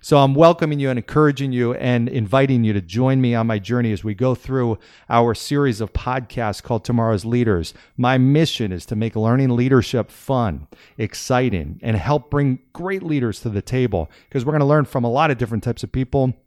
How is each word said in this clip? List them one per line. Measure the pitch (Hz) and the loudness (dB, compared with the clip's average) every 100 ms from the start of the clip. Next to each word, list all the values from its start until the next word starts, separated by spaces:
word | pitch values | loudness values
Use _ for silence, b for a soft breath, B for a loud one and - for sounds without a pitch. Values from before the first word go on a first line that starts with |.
So | - 147 | 2 4
I'm | 135 | 4
welcoming | 139 165 170 160 147 | 6 6 6 0 -2
you | 139 | -2
and | 123 | -2
encouraging | - 151 151 139 139 | -2 2 2 2 -2
you | 123 120 123 | 0 0 0
and | 127 123 117 | 0 0 0
inviting | 131 104 131 139 127 | -2 0 2 4 4
you | 113 | 2
to | 101 | 0
join | 85 98 131 135 | -2 -2 2 2
me | 127 117 | 2 0
on | 113 | 0
my | 110 | -2
journey | 95 123 120 | -2 -2 0
as | 101 | -2
we | 104 104 | -4 -2
go | 127 | -2
through | 120 - 131 120 107 b b b | -2 -4 -2 -2 -4 b b b
our | 117 117 110 | 2 2 0
series | - 143 143 107 | -2 0 0 0
of | 107 | -4
podcasts | - - 127 117 - 113 101 | -4 -4 -6 -6 -6 -4 -6
called | - 117 | -4 -6
Tomorrow's | - 120 113 107 | -2 0 2 0
Leaders. | 113 120 117 92 80 b b - | 0 0 2 0 -2 b b -2
My | 123 131 | 0 4
mission | 127 143 160 - 110 | 4 4 2 -2 -4
is | 92 - | -6 -6
to | 107 | -4
make | 113 110 | -4 -2
learning | 110 123 135 | 0 2 2
leadership | 120 127 131 107 123 104 | 0 4 2 2 -2 -4
fun, | - - 131 113 82 - B B B | -10 -4 -2 -2 -4 -12 B B B
exciting, | 110 - - 123 127 98 73 95 | -8 -8 -2 0 0 -2 -6 -8
and | - 110 | -4 -2
help | 87 147 - | 0 -2 -2
bring | 143 143 131 _ | -2 0 -2 _
great | - 175 190 | -12 -8 -6
leaders | 175 151 120 101 | -4 -2 -2 -4
to | 120 | -4
the | 101 | -6
table, | - 127 123 101 80 b b | -4 -2 0 -2 -4 b b
'cause | 139 | -6
we're | 123 | -2
gonna | 151 139 | 0 2
learn | 151 139 | 2 2
from | - | -2
a | 120 | -2
lot | 127 160 | 0 0
of | 127 | 0
different | 117 110 | -2 -4
types | 120 117 | -4 -6
of | - | -6
people | 131 131 139 131 120 | -6 -4 -2 -2 -4